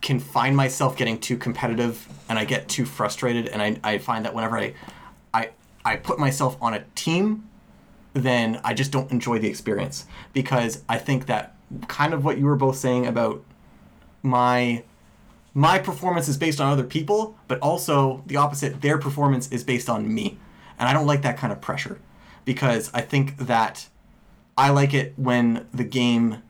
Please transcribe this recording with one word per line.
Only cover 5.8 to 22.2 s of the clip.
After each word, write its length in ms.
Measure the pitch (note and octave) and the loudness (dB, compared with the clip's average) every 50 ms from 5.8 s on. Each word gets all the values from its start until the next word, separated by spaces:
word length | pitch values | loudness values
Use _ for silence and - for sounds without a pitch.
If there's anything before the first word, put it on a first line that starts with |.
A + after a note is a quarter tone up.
| - | -2
I 120 | A2+ A2 | -2 -2
put 220 | - - - - D3+ | -2 -2 -4 -2 0
myself 380 | D3+ C#3 C#3 - D3+ B2+ B2+ - | 2 0 2 2 0 -2 -2 0
on 140 | - A#2 A2 | -2 -2 -2
a 100 | G#2 - - _ | -2 -8 -10 _
team, 540 | - - - E3 F3 G3 G#3+ G#3+ G#3+ - - - - - _ - - - - - - - - - | -6 -2 0 2 2 2 2 0 -2 -6 -14 -20 -20 -20 _ -20 -20 -20 -20 -20 -20 -20 -6 -4
then 480 | C#3 B2 C3 B2 B2 A#2 A2+ A2 A#2+ - | -2 2 2 4 4 2 2 0 -2 -2
I 120 | A2+ A#2 | -4 -2
just 160 | A2+ C3+ C#3 C#3 | 0 -2 0 0
don't 180 | C3+ B2+ C#3 | -2 -2 0
enjoy 280 | C3 B2 - A#2+ A#2 A2+ | -2 -2 0 0 0 0
the 100 | A2 G#2 | 0 -2
experience, 560 | - - - - G#2 G2+ G2 - - - - - - - - - - | -4 -4 -4 -2 -2 -2 -2 -4 -6 -10 -14 -14 -18 -18 -18 -6 -4
because 480 | C3+ C3+ - C#3 C3 A#2 A2+ - - - - | -4 -2 0 2 0 2 0 -4 -6 -6 -4
I 100 | A#2+ A2+ | -4 -4
think 280 | - - C#3+ B2+ - | -2 -2 -2 -2 0
that 280 | - A#2+ G#2+ - - - - - - - - - - | -2 -2 -2 -2 -6 -14 -20 -20 -16 -14 -14 -12 -12
kind 240 | - - D3 D3+ E3 | -2 0 0 0 0
of 120 | D3+ C3+ | 0 0
what 120 | D#3 C#3+ | 0 0
you 80 | - C#3 | 2 2
were 120 | C#3+ D3 | 2 2
both 200 | B2 C3+ C3 C3 | 4 2 0 0
saying 300 | C3+ - B2+ B2 B2 B2+ | 0 0 0 2 2 0
about 360 | A#2+ A#2 A#2+ A#2 A2 A2 - - - - _ - - - - - - - - - - - _ - | 0 0 0 0 0 -2 -4 -10 -20 -20 _ -20 -20 -20 -20 -20 -20 -20 -20 -20 -20 -20 _ -2
my, 600 | C3+ B2+ B2 B2 B2 B2 B2 B2 A#2+ A#2+ A#2 A#2+ - _ _ _ - _ _ - - - - _ _ _ | 0 2 4 4 4 4 4 2 2 0 -2 -4 -10 _ _ _ -20 _ _ -20 -20 -20 -20 _ _ _
my 240 | C#3 C#3+ D#3+ F#3 F#3+ | 4 4 6 6 4
performance 500 | F#3+ - D#3+ - F3 F#3 F3 E3+ E3 C#3+ | 2 -2 -6 -4 -2 0 0 0 0 0
is 80 | C#3 | -2
based 240 | C#3 F3 E3 D3 C#3+ | 0 0 -2 0 2
on 100 | C#3+ C#3 | 2 2
other 140 | C#3+ C#3 B2+ | 2 2 0
people, 520 | B2 - D#3 D#3 D3+ G#3 G#3+ A3 G#3+ - - - _ | 0 -2 -4 0 2 2 0 0 -2 -6 -16 -6 _
but 100 | B2+ B2+ | -6 0
also 600 | - C#3+ E3 E3+ - - D3+ C#3+ C#3 C3 B2+ C3 - | 0 0 0 0 0 2 2 4 4 2 0 -2 -8
the 100 | - C3+ | -4 0
opposite, 460 | C#3+ C#3+ D3 C#3+ - - B2+ - - - | 0 0 0 0 -2 -4 -4 -4 -2 0
their 160 | C#3+ D3+ D3+ | 2 2 2
performance 520 | C#3+ C#3+ C#3 C#3+ C#3+ C#3 C3+ B2 A#2+ - | 0 -2 -2 0 2 2 2 2 0 -4
is 140 | - A#2+ - | -6 -6 -2
based 240 | - B2+ A#2+ - - | 0 -2 -2 0 -2
on 240 | A#2 G#2+ G#2+ G#2+ A2 | -2 -2 0 -2 -2
me. 260 | A2+ G#2 G2+ - - - - - - - - - - | 0 -2 -4 -6 -6 -20 -20 -20 -20 -20 -20 -8 -2
And 100 | A#2 B2 | 0 2
I 40 | C3+ | 2
don't 140 | D#3 D3+ | 4 4
like 160 | C#3+ D3 C#3 C#3+ | 4 2 2 2
that 160 | C3+ A2+ - | 0 -2 -2
kind 140 | - A2+ G2+ | -4 -4 -4
of 80 | - | -6
pressure, 380 | - - B2+ C#3 - - - - - - - - | -6 -6 -6 -6 -6 -8 -10 -14 -16 -20 -20 -20